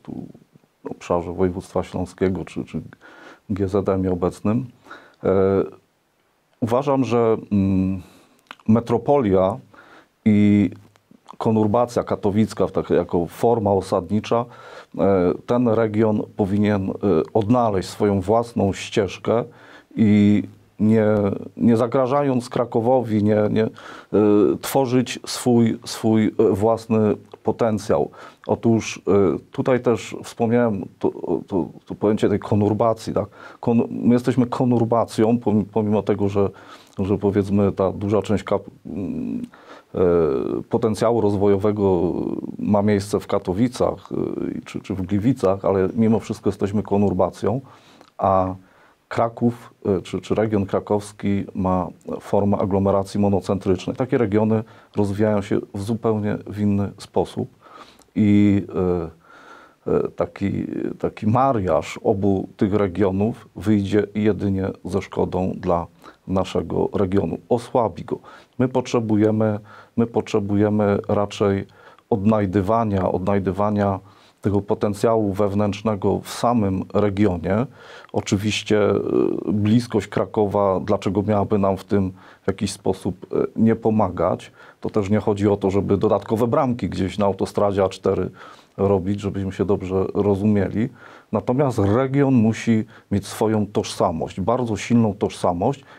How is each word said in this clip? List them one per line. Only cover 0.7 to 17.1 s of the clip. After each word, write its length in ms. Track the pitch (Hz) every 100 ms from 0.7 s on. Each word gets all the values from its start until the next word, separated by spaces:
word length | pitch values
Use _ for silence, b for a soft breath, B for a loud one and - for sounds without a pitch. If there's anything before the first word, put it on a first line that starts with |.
| _ -
obszarze 420 | - - 87 85
województwa 500 | 87 92 90 - 92
śląskiego 640 | 90 92 90 - 95 90
czy, 200 | 80 -
czy 180 | - 80 - - B B B B -
G 180 | 98 95
Z 200 | 101 95
M-ie 240 | 95 92
obecnym. 540 | 90 87 - 104 117 127 - B B B B
E, 60 | 95 95 95 98 - - _ _ _ _ _ _ _ -
uważam, 440 | 110 123 143 139
że, 320 | 117 120 117 110 -
mm, 500 | 101 98 95 95 95 b b b b _ - -
metropolia 880 | 110 117 117 117 143 107 95 95 127 - B B B B _
i 460 | 113 104 104 104 98 - - _ _ _ _ -
konurbacja 680 | 117 110 107 110 123 -
katowicka 600 | - 101 104 101 110 - 92
w 60 |
tak-, 180 | - 78
jako 360 | 78 87 92 82
forma 460 | - 117 117 104
osadnicza, 720 | 98 90 101 87 104 - 117 120 B B B B -
e, 360 | 95 98 87 - -
ten 220 | 123 120
region 540 | 107 113 104 110 107 - -
powinien, 540 | 101 104 104 104 95
e, 20 | - 101